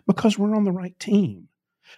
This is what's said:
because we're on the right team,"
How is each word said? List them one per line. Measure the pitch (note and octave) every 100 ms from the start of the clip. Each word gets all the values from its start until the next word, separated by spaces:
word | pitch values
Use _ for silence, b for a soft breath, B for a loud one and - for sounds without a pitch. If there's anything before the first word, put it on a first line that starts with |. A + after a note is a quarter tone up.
because | - F3+ A3 G#3
we're | G#3 G#3+
on |
the | G3+
right | F3+ F3+ -
team," | - G#3 E3 G2 - _ _ _ B